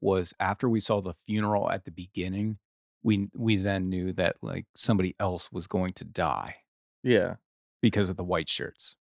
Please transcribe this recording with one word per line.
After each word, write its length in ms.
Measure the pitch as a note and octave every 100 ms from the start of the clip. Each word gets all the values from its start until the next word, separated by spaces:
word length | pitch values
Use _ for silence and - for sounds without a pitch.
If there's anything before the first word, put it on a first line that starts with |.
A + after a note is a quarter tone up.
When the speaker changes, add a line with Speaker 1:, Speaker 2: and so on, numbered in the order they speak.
Speaker 1:
was 320 | G2+ F#2+ F2 -
after 280 | F#2+ G#2 B2+
we 100 | A2+
saw 220 | - G#2
the 120 | F#2
funeral 560 | E2 - G#2+ G#2 G#2 F2
at 140 | F#2 -
the 60 |
beginning, 680 | E2+ F#2 - F2+ F#2+ G#2+ G#2 _ _ _ _
we, 260 | A2+ G#2 G2 -
we 220 | A2+ G2+
then 320 | G2+ G2 F#2
knew 220 | F#2 F#2
that, 240 | F2+ F2 -
like, 240 | - F2+ - -
somebody 380 | - G2+ F#2 -
else 320 | G2 F2+ -
was 160 | - F2
going 260 | F#2+ F#2
to 120 | - -
die 500 | - E2 G1+ - - _ _ _ _
Speaker 2:
Yeah. 320 | B2+ A2+ F2+ F2+ _ _ _ _
Speaker 1:
because 280 | A2 G#2 F#2+
of 60 | F#2
the 60 |
white 260 | F2+ F2 D#2
shirts. 460 | - - - - -